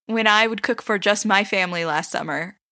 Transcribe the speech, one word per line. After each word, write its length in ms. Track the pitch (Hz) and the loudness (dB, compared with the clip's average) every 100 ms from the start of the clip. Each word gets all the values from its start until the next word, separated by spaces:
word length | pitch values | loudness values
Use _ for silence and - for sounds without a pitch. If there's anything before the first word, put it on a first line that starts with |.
| - | -6
when 200 | 226 214 | 0 4
I 180 | 208 226 | 4 2
would 160 | 220 | 0
cook 180 | - 233 | -4 -4
for 140 | - 208 | -2 -2
just 280 | 202 208 214 | 2 2 2
my 160 | 196 | 2
family 420 | 202 196 180 175 | 2 0 -2 -2
last 280 | 165 151 170 | -2 -2 -2
summer 440 | 165 160 143 170 - _ | -2 -4 -6 -8 -12 _